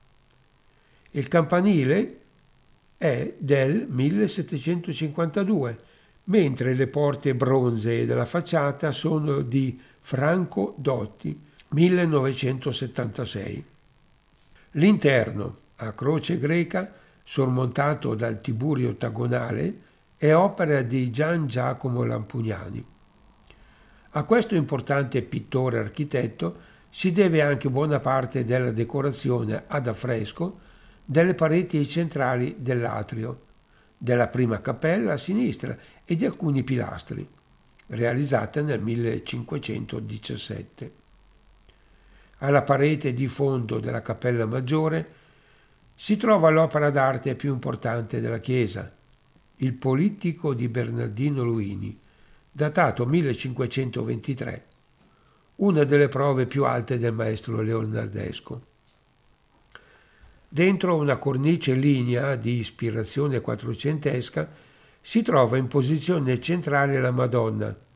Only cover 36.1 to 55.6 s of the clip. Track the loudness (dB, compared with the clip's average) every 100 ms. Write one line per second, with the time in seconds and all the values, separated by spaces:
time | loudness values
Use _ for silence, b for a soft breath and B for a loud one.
36.1 | 0 0 -2 -2 0 0 -2 -2 -8 -10
37.1 | -12 -12 -16 _ _ _ _ -10 -2 0
38.1 | 0 0 0 0 -2 -2 -2 -2 -2 -2
39.1 | -2 -6 -8 -6 -8 -6 -8 -6 -8 -8
40.1 | -10 -8 -10 -8 -10 -12 -16 -18 -18 _
41.1 | -20 -20 -20 _ -20 -20 b b b b
42.1 | b b b 2 4 4 4 4 2 0
43.1 | -2 -2 0 0 0 -2 -4 -4 -6 -6
44.1 | -4 -2 0 0 -2 -2 0 0 -2 -6
45.1 | b b b b b b b b -8 -2
46.1 | 2 4 6 8 6 4 4 2 4 2
47.1 | 2 -2 -4 -2 -2 -4 -4 -4 -4 -4
48.1 | -4 -4 -4 0 0 0 -2 -12 -14 _
49.1 | _ _ _ _ -4 -2 0 0 2 2
50.1 | 0 -4 -4 -4 -2 -2 -2 -4 -4 -4
51.1 | -2 -2 0 0 0 -2 -6 -8 -12 b
52.1 | b b b b -4 -2 2 2 2 0
53.1 | 2 2 -2 -4 -4 -4 -2 -4 -4 -4
54.1 | -4 -6 -6 -6 -10 -14 _ _ _ b
55.1 | b b b b 0